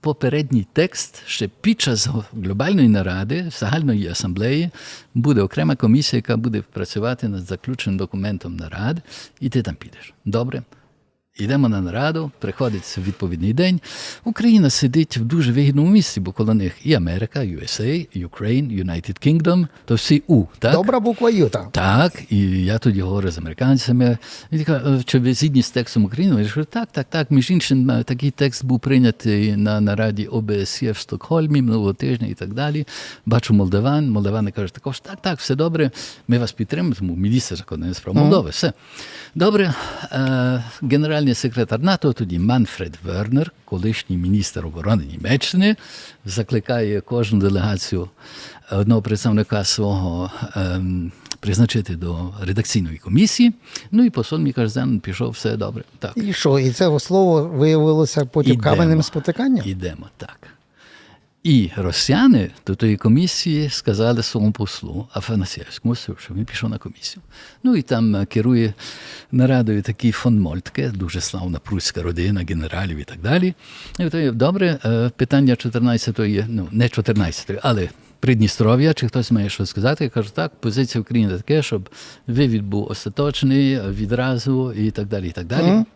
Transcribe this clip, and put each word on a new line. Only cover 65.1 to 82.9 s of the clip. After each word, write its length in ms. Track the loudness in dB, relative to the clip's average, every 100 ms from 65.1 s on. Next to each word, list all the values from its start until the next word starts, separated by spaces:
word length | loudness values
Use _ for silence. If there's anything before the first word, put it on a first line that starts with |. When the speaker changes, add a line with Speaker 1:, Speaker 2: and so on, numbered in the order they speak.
Speaker 1:
Афанасьєвському, 840 | -10 -4 -4 -4 -8 -14 -6 -4 -4
що 200 | -6 -14 -10
він 140 | -8 -8
пішов 240 | -6 -6
на 80 | -8
комісію. 460 | -12 -14 -14 -14 -20 -20 -20 -4
Ну 120 | 0 0
і 60 |
там, 340 | 0 0 2 2
е, 100 | 0
керує 480 | 0 2 2 2 -4 -16 -18 -18 -20 -4
нарадою 500 | 2 4 2 2 0
такий 300 | -2 -2 0
фон 280 | 0 2 2
Мольтке, 500 | 2 -2 -8 -6 -4
дуже 320 | -4 -6 -4
славна 380 | -6 -6 -6 -6
пруська 420 | -4 -4 -4 -4
родина 440 | -4 -2 0 0 -2
генералів 480 | -4 -4 -4 -6 -6
і 60 |
так 180 | -10 -8
далі. 320 | -2 0 0 -4 -16 -20 -16 -4
І 60 | -4
от, 100 | 0
е, 160 | 0
добре, 480 | 2 2 2 0 0 0
е, 240 | 0 0
питання 460 | 0 0 4 4 2
чотирнадцятої, 920 | 0 0 2 2 -2 0 0 0 0
ну, 200 | -4 -4
не 180 | 0 2
чотирнадцятої, 720 | 2 0 2 0 -4 -8 -4
але 260 | 0 0 -2 -8 -20 _
Придністров'я, 760 | 0 4 2 4 2 4 4
чи 140 | 2 0
хтось 240 | -2 0
має 180 | 2 0
щось 200 | -4 -6
сказати? 340 | 0 0 0
Я 60 | -2
кажу: 200 | -2 -4
«Так: 180 | -4 -6 _
позиція 420 | -4 -2 -2 -2
України 360 | -2 0 2 0
таке, 260 | 0 0
щоб 260 | 0 -4 -6 -18 -20 -16 -4
вивід 360 | 0 2 0
був 280 | -2 -4 -4